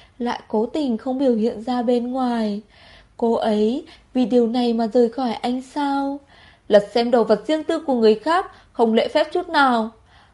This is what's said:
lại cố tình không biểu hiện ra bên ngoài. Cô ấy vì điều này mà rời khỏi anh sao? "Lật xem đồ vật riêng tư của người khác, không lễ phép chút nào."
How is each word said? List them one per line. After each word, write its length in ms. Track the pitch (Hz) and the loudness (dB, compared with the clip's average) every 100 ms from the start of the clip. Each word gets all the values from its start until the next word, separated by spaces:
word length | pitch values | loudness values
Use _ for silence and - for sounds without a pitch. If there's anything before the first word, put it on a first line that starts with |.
| - - | -20 -8
lại 220 | 240 - - | -8 -8 -4
cố 180 | 214 247 | -4 -2
tình 320 | 320 277 220 | -2 -2 -4
không 200 | 262 262 | -4 0
biểu 180 | 269 226 | 0 2
hiện 260 | 226 208 | -2 -4
ra 200 | 226 247 | -6 -2
bên 300 | 240 240 240 | 0 0 -2
ngoài. 500 | 262 247 233 214 202 - _ - - _ - | -4 -2 -2 -4 -6 -10 _ -20 -20 _ -4
Cô 160 | 233 | -2
ấy 520 | 226 226 214 214 277 - - _ | 0 0 0 0 -2 -8 -20 _
vì 120 | 254 233 | -2 2
điều 220 | 247 233 | 2 2
này 260 | 247 240 | 0 0
mà 140 | 226 226 | 0 0
rời 220 | 247 233 | 2 2
khỏi 240 | 269 247 | 0 -6
anh 280 | - 247 254 | -4 -4 -6
sao? 580 | 262 294 285 277 277 285 - - - _ - | -6 -6 -2 -2 -4 -8 -14 -20 -20 _ 2
"Lật 200 | 208 202 | 2 4
xem 200 | 240 233 | -2 2
đồ 120 | 240 | 2
vật 200 | 220 208 - | 2 0 0
riêng 160 | 311 | -2
tư 160 | 294 330 | -2 -4
của 140 | 320 | -2
người 220 | 247 220 214 | 2 4 4
khác, 360 | 311 349 381 - _ | 2 0 -2 -12 _
không 220 | - 233 | 0 2
lễ 140 | 220 - | 2 2
phép 200 | 302 311 | 0 0
chút 160 | 359 359 | -4 -2
nào." 400 | 302 269 233 220 - _ _ _ | 2 2 2 -2 -10 _ _ _